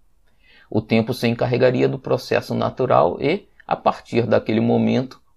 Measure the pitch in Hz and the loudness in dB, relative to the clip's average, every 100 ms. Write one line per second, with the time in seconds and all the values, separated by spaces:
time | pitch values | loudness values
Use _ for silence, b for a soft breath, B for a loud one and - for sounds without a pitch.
0 | _ _ _ b b b b 110 - 113 | _ _ _ b b b b -6 0 0
1 | 113 123 120 120 123 123 127 127 135 135 | 0 -2 -2 -2 -2 2 2 2 0 -2
2 | 139 131 - 113 - 117 113 - 127 123 | -2 -4 0 -4 -2 -4 -4 -2 2 4
3 | 147 - 139 196 - _ - - - - | 2 0 -2 -4 -6 _ -6 -2 -2 -4
4 | - 117 117 110 - 110 117 117 113 117 | -4 -2 2 0 2 0 2 2 2 0
5 | 135 - _ | -2 -10 _